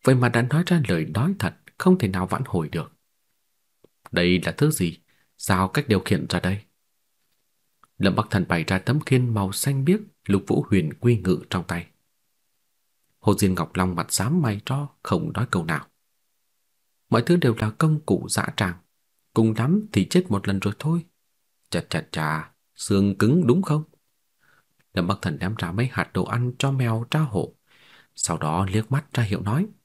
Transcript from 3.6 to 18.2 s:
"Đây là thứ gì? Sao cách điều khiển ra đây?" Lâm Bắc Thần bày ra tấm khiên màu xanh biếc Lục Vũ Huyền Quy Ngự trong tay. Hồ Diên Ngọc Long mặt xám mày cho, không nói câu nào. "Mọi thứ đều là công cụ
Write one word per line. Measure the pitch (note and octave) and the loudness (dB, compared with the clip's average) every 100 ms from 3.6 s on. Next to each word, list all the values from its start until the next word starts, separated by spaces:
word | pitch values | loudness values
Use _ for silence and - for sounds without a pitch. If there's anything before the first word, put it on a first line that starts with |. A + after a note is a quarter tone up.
| _ _ _ _ - | _ _ _ _ -6
"Đây | - F2 F2+ | 0 2 2
là | E2 | 0
thứ | - D3 | 0 0
gì? | D3+ F2 - _ _ _ - | 2 -2 -4 _ _ _ -10
Sao | - F#2 F#2+ | -2 0 0
cách | - C#3+ | -2 0
điều | G2 | 0
khiển | - G2+ - | 0 -2 -2
ra | F2+ | -4
đây?" | F#2 G2 - _ _ _ _ _ _ _ _ _ _ _ _ - | -2 -4 -8 _ _ _ _ _ _ _ _ _ _ _ _ -2
Lâm | G2 | 0
Bắc | F#2 - | 0 0
Thần | G2+ F2 | 0 0
bày | E2+ | -2
ra | D#2 F#2+ | 0 -2
tấm | - C#3+ | 0 -2
khiên | - C3 B2 | 2 2 2
màu | A2 G2 | 0 -2
xanh | - C#3 C#3 | -2 -2 0
biếc | C#3 G#3 G#3+ _ - | 2 2 0 _ 0
Lục | G2+ - | 0 2
Vũ | C#3 B2+ | 0 2
Huyền | G2 D#2+ - | 2 0 0
Quy | A#2+ A2+ | 2 2
Ngự | F#2 E2 - | 2 -2 -2
trong | F2+ E2 | -6 -4
tay. | E2+ F2 _ _ _ _ _ _ _ _ _ _ _ _ _ | -8 -10 _ _ _ _ _ _ _ _ _ _ _ _ _
Hồ | - | 2
Diên | G2 G2 | 4 2
Ngọc | F2+ D#2+ | 2 -2
Long | F2+ F#2 | 0 0
mặt | E2+ D#2 | 0 -4
xám | - G2+ F3 | -2 0 2
mày | B2+ G#2 | 2 -2
cho, | - C3+ C#3+ _ | -4 -6 -6 _
không | - F2+ D#2+ | -2 -2 -2
nói | E2 A2+ | -4 -2
câu | F#2+ | -2
nào. | D#2+ D2+ - _ _ _ _ _ _ _ _ _ _ _ - | -2 -4 -6 _ _ _ _ _ _ _ _ _ _ _ -2
"Mọi | A2+ | 0
thứ | A2+ F3 | 2 2
đều | C#3 G#2+ | 2 0
là | A2 | -2
công | - D#3+ D3+ | 0 0 0
cụ | - G2 | 0 -2